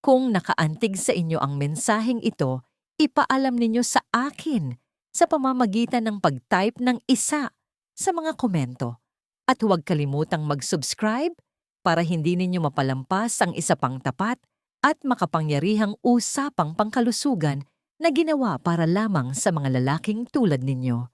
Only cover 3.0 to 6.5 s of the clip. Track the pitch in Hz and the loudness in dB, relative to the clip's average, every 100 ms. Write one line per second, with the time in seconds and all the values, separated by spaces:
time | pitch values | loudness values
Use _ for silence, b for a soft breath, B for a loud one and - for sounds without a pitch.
3 | 302 - 277 269 269 240 233 226 247 - | 0 2 2 2 0 0 0 0 0 -2
4 | _ 233 269 - 320 254 139 123 _ _ | _ -2 -2 -6 -4 -2 -2 -8 _ _
5 | _ - 339 311 262 254 240 208 233 247 | _ 0 2 2 0 0 0 0 0 -2
6 | 220 208 170 131 _ | -2 -2 -2 -2 _